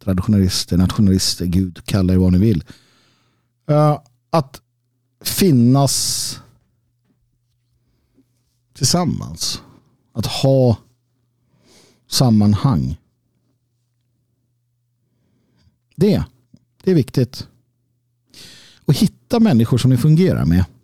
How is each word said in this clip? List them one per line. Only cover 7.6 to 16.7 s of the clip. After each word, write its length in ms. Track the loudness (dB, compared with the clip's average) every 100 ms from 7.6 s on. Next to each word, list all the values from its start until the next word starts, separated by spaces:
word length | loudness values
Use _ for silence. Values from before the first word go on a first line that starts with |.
| _ _ _ _ _ _ _ _ _ _ _
tillsammans. 880 | -8 -4 -2 -2 -6 -10 -10 -10 -10 -16 _ _ _ _
Att 120 | -8 -8
ha 520 | -2 0 2 2 0 _ _ _ _ _ _ _ _ _ _ _ _ -8
sammanhang. 920 | -2 2 2 2 0 0 -2 -4 -10 _ _ _ _ _ _ _ _ _ _ _ _ _ _ _ _ _ _ _ _ _ _ _ _ _ _ _ _ _ -2
Det, 280 | 0 0 -4 _ _ _ _